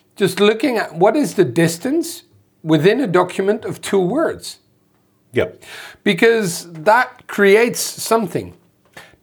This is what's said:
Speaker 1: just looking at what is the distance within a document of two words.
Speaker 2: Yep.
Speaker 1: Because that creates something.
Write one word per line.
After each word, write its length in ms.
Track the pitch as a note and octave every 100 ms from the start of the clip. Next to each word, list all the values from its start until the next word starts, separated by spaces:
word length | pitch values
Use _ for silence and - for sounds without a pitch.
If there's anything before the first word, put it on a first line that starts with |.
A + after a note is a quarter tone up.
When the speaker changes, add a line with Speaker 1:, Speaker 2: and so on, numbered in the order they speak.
| _
Speaker 1:
just 260 | - F#3+ F3
looking 360 | G#3 A3 D4 A3+
at 180 | E3+
what 220 | D#3+ G3 D4+
is 180 | C4
the 100 | -
distance 800 | D3+ A#2+ E3 E3+ B3+ D#4+ D#4+ - - _ _ _
within 380 | D#3+ D#3 E3 A#3+
a 60 | B3
document 580 | F3 F3 - G3 A3+
of 160 | G3+ -
two 180 | - G3
words. 600 | F3 C4 D#4 F#2+ - - _ _ _ _ _ _ _
Speaker 2:
Yep. 300 | B2 - - - - - -
Speaker 1:
Because 680 | - F3+ A#3 A3+ G3 E3+ -
that 520 | D#3+ D#3 A#3 B3 - -
creates 540 | - G3+ G3+ A#3+ -
something. 760 | - - - A3+ G3+ C3 F#2+ - _ _ _ - - _